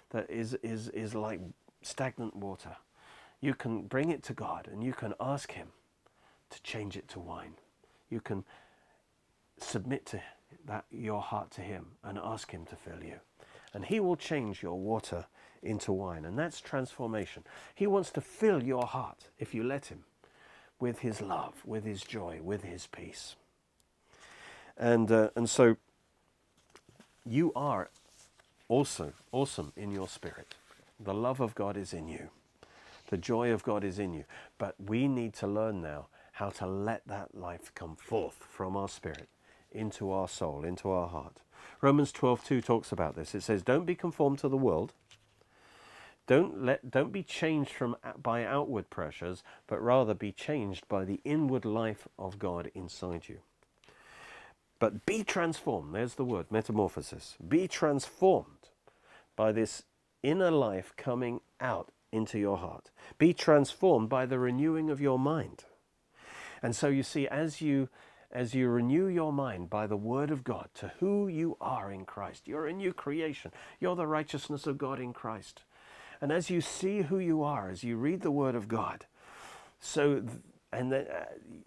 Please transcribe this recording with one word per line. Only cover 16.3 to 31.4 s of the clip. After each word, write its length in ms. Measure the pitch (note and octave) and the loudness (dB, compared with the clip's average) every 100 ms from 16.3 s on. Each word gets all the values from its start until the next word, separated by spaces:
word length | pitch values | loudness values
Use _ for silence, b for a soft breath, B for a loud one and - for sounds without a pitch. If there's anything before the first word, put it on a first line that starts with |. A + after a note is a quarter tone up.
| A2 | -4
that's 220 | E3 - | -4 -6
transformation. 840 | - C#3 B2+ - A#2 A2 F#2 - - B B | -4 -4 -4 -6 -4 -4 -6 -10 -18 B B
He 140 | - G3+ | 0 4
wants 240 | G3 F3+ | 4 2
to 100 | - | -4
fill 420 | - - A3 E3 | -8 2 4 4
your 220 | A#2+ B2+ A#2+ | 2 0 0
heart, 440 | C3 D2+ - - - | -2 -6 -10 -20 -12
if 140 | - | -6
you 100 | A2+ | -2
let 220 | A#2+ C#3 - | -2 -2 -6
him, 180 | F#2+ - _ B B B B B B | -18 -20 _ B B B B B B
with 200 | B2 A2+ | -2 0
his 220 | B2 G#2 | -2 -4
love, 400 | G2 E2 - - - | -4 -4 -4 -10 -8
with 200 | A2 G#2+ | -6 -4
his 180 | G2 | -6
joy, 360 | - A2+ F2 D#2+ | -6 -8 -6 -6
with 220 | E2 G2+ | -4 -4
his 240 | F#2+ F2+ - | -6 -12 -14
peace. 480 | - F2 - - - _ _ _ _ _ _ _ B B B B B B - | -14 -14 -14 -16 -18 _ _ _ _ _ _ _ B B B B B B 0
And, 320 | A#2 A#2 G#2+ | 6 6 8
uh, 200 | A2+ A2 A2+ | 8 6 4
and 140 | A#2 | 0
so 280 | - A#2+ A2+ _ _ _ _ _ _ _ _ _ - _ - - _ A#2+ | 8 8 8 _ _ _ _ _ _ _ _ _ -20 _ -20 -20 _ -2
you 280 | A#2 E3+ B2+ | 2 2 2
are 340 | C#3+ G#2 E2+ - - - - _ _ _ - | 0 -2 -4 -10 -20 -20 -20 _ _ _ 2
also 460 | B2 C#3 - D2+ - - | 2 2 -2 -8 -10 -6
awesome 400 | B2 C#3 - D2 - | -2 -2 -2 -8 -8
in 140 | G2+ | -6
your 160 | G2 F#2 | -6 -8
spirit. 480 | - E2+ - - - b b b b | -10 -12 -12 -18 -20 b b b b
The 140 | G2 | -4
love 260 | G2+ A#2+ | 0 0
of 160 | C3 | 0